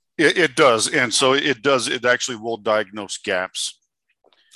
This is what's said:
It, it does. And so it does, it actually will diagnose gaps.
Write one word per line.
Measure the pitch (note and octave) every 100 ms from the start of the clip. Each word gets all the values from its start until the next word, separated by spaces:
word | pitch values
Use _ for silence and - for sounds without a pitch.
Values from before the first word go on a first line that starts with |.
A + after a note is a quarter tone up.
| _ -
It, | D3 F#3
it | D#3 B2+
does. | C#3+ A2 -
And | D#3+ B2
so | - C3
it | C#3 D3 A#2
does, | C#3 C3 A2+
it | B2+ B2
actually | A#2+ - A2+
will | A2+ A2+
diagnose | G#2+ G#2+ G2 G#2+ G2 -
gaps. | G#2 F#2 F#2 - - - _ _ _ _ _ _ _